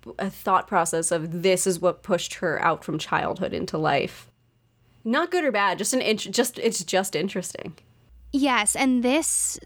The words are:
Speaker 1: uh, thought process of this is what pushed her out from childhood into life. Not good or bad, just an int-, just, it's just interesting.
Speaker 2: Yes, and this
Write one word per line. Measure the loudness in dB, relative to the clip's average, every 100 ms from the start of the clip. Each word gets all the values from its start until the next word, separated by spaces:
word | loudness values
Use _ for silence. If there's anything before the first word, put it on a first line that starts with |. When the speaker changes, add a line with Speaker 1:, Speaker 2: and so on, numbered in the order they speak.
| -14 -8
Speaker 1:
uh, | -8
thought | -4 2 2 4
process | 0 2 0 0
of | -2 -2 0
this | 2 4 2
is | 2
what | 0 0
pushed | -2 -2 -2 -4
her | -2 0
out | 0 0
from | -4 -6
childhood | -2 -2 -2 -2 -4
into | -4 -4 -2
life. | 2 2 0 -8 -20 _ _ _ _ _ _ _
Not | -2 0 2
good | 0
or | 2
bad, | 2 2 2
just | 0
an | 0
int-, | 0 -2 0
just, | 0 0 0
it's | -2 -2
just | 0 0 0 -2
interesting. | -2 -4 -8 -10 -12 -16 _ _ _ -20 -4
Speaker 2:
Yes, | 0 2 2 2 2
and | 2 4
this | 4 2 2 0 -2 -4